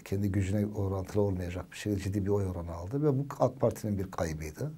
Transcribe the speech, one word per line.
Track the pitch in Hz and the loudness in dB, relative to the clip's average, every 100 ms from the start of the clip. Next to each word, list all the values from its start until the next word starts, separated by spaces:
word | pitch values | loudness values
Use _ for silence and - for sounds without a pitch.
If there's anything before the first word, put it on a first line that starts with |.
| - | -4
Kendi | 98 101 | 0 2
gücüne | 101 92 107 104 107 | 2 2 2 0 0
orantılı | 98 98 92 107 | -2 -2 0 2
olmayacak | 101 92 87 90 - | 2 2 -2 -6 -8
bir | - | -6
şekilde | 104 101 | -2 0
ciddi | 98 101 95 | 0 0 2
bir | |
oy | 101 95 | 2 2
oranı | 87 85 | -2 -6
aldı | 82 92 139 | -6 -4 0
ve | 151 131 | 2 2
bu | 143 - | 0 2
ak | 131 - | 2 4
Parti'nin | 120 - 107 98 | 2 2 0 0
bir | 95 | -2
kaybıydı. | - 85 78 78 - 147 | -2 -2 -2 -6 -6 -6